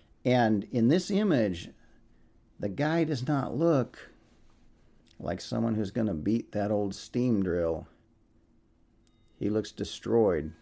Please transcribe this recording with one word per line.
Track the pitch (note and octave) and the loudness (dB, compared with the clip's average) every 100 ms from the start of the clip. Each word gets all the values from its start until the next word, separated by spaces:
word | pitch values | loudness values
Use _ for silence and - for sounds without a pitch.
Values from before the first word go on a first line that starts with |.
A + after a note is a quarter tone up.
| _ _ C3 | _ _ 2
And | B2+ A2+ G#2+ - | 4 4 2 0
in | A#2+ A2+ | 2 4
this | E3+ F3 | 4 2
image, | G3 G#3+ C#3+ G#2+ F2 - - - - _ _ _ _ _ - | 0 2 2 2 -2 -10 -18 -20 -20 _ _ _ _ _ -8
the | G#2 | -6
guy | F#2 D3 E3 D#3+ | -2 0 0 0
does | C#3 C3 | -2 -2
not | D3 - C3 | -2 -2 0
look | E3 D3 A#2+ - - - _ _ - _ - _ _ _ _ - | 2 2 0 -6 -20 -20 _ _ -20 _ -20 _ _ _ _ -12
like | - F2+ | -8 -8
someone | - A2+ A2+ A2 | -4 -2 -2 -2
who's | G#2 | -2
gonna | A#2 A2 | -2 -2
beat | D#2+ F2 A#2 - | -2 0 -2 -2
that | G#2 G2+ | -4 0
old | G#2 G#2 | 0 -2
steam | F#2+ - A#2+ B2+ G#2+ | -6 -6 -2 0 2
drill. | F#2 F2 E2 D#2+ D#2 _ _ _ _ _ _ _ _ _ _ _ _ _ _ - | 2 0 0 -2 -8 _ _ _ _ _ _ _ _ _ _ _ _ _ _ -6
He | G#2 | -2
looks | G#2+ G2+ | -2 -4
destroyed | - - - - A2+ G#2+ E2+ D#2 D#2 | -6 -10 -8 0 2 4 2 -2 -10